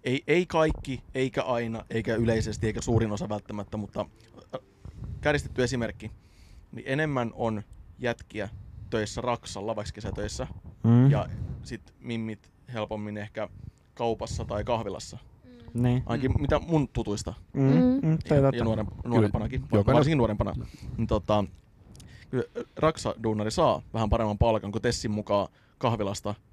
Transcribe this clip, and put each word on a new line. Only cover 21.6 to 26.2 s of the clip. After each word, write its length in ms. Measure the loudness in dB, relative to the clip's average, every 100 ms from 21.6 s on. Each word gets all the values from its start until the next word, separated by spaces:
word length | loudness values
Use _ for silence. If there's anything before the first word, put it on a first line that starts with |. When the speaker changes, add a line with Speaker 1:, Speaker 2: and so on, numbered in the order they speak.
| _ _ -20 -20 -20 -20 -6
Speaker 1:
kyllä 140 | -4 -4 -8 -12 0
Raksa-duunari 760 | 0 0 -6 -2 -2 0 -2
saa 300 | 2 2 2 -4
vähän 160 | -2 2
paremman 280 | 2 2 2
palkan 340 | 2 2 0
kuin 100 | -2
Tessin 300 | -2 -2 -2
mukaan 360 | -4 0 0 0 _ _ _
kahvilasta. 580 | 0 0 -2 -2